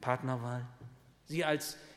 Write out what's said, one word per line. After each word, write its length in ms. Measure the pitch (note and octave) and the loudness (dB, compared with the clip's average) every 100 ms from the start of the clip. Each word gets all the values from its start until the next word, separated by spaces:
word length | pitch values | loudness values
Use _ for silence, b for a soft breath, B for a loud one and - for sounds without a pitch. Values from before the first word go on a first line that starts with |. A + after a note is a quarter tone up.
Partnerwahl. 680 | B2 B2+ C3 B2+ A#2+ B2 B2 - - - - - - | 0 2 2 0 0 -2 -6 -10 -16 -18 -20 -20 -4
Sie 180 | D#3+ | 0
als 320 | D#3 D3+ - B B | 4 2 0 B B